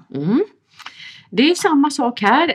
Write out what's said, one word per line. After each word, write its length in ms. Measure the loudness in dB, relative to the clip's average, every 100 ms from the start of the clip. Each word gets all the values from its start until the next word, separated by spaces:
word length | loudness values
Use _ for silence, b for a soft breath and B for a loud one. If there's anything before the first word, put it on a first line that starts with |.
| -10 -6
Mm. 280 | -2 0 -2 _ _ B B B B B B
Det 220 | 0 0
är 40 | 2
samma 340 | 0 2 0
sak 300 | 0 -4 -2
här. 320 | 2 2 0